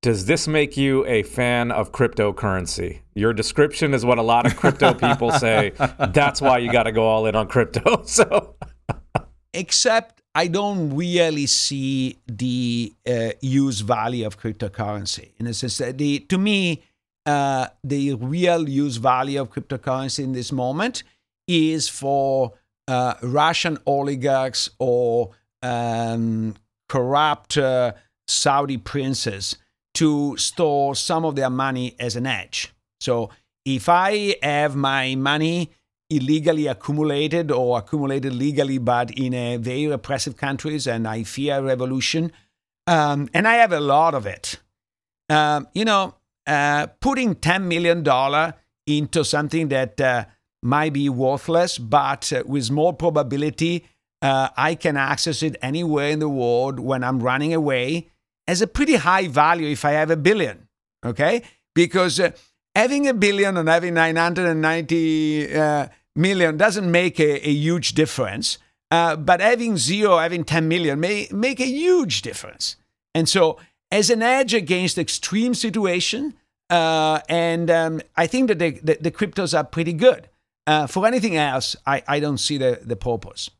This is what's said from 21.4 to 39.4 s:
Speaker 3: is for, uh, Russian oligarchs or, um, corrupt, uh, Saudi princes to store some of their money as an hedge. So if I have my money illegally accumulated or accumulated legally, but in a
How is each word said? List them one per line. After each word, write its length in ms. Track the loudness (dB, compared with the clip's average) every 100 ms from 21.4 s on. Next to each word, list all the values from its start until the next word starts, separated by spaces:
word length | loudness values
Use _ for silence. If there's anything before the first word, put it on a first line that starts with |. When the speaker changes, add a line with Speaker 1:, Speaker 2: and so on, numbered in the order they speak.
| 0
Speaker 3:
is 400 | 2 2 0 -4
for, 640 | -6 -2 0 0 0 -2 -4 _ _ -4
uh, 260 | -2 -2 -4
Russian 560 | -2 2 2 2 -2 -4 -2
oligarchs 840 | -2 -2 -2 0 0 0 -4 -6 _
or, 520 | 0 2 2 0 -2 -8 _ _
um, 920 | -6 -4 -2 -2 -2 -2 -2 -2 -4 -8 _ _ _
corrupt, 680 | -2 0 2 2 0 _ 0
uh, 360 | 2 2 0 -4 _ _ -4
Saudi 520 | 0 2 2 0 -4
princes 760 | -6 -4 -4 -2 -4 -6 -8 -10 _ _ _
to 420 | 0 2 2 -2 -2
store 600 | -4 -2 -2 0 -2 -2
some 280 | -2 -2
of 120 | -2 -2
their 140 | -2
money 440 | -2 -2 -4 -6 -6
as 160 | -8 -4
an 80 |
hedge. 480 | -4 -4 -6 -10 -10 _ _ _
So 300 | -2 -2 -2 -10 _ _
if 240 | -4 -4 2
I 460 | 2 2 0 -2 -2
have 320 | -2 0 0
my 400 | 0 -2 0 -2
money 560 | -2 0 0 0 0 -4 _ _ _ _
illegally 580 | -2 0 0 2 0 0
accumulated 880 | -4 -4 -2 0 0 0 -2 0
or 260 | 0 0 0
accumulated 560 | -2 -4 -2 -2 -4
legally, 440 | -2 -2 0 0 0
but 340 | 0 0 0
in 220 | -2 -4
a 220 | -2